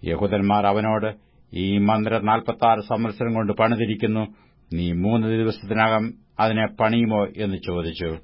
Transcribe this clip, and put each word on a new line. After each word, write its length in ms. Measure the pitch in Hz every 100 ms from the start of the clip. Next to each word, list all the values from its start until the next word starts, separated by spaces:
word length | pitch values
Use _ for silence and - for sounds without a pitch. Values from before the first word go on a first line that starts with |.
യഹൂദന്മാർ 600 | - 82 101 104 98 104 101
അവനോട്, 480 | 101 110 110 107 107 _ _ _
"ഈ 260 | 107 95 101
മന്ദിരം 480 | 101 110 110 113 104
നാൽപത്താറ് 540 | 110 107 113 117 113
സംവത്സരം 540 | 104 110 113 104 120
കൊണ്ട് 180 | 113 104
പണിതിരിക്കുന്നു, 720 | 101 113 117 113 104 117 110 107 - _ _ _
നീ 200 | 82 87
മൂന്ന് 360 | 87 95 117 110
ദിവസത്തിനകം 880 | 113 110 107 101 107 110 110 113 - _ -
അതിനെ 260 | 110 110 107 -
പണിയുമോ?" 460 | 110 117 117 107 101 -
എന്ന് 200 | 104 95
ചോദിച്ചു. 600 | - 87 82 78 85 90